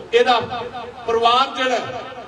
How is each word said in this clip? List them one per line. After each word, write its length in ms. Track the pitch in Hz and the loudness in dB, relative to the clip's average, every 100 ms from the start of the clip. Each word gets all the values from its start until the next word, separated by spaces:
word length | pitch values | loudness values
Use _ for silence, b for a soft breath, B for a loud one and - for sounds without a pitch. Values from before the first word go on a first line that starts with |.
| - | 0
ਇਹਦਾ 260 | 233 247 233 226 240 240 247 247 - 233 | 2 4 2 0 -6 -8 -10 -12 -10 -2
ਪਰਿਵਾਰ 480 | 233 233 247 262 269 | 2 4 4 2 0
ਜਿਹੜਾ, 220 | 254 226 - - - - | -2 -2 -4 -8 -10 -14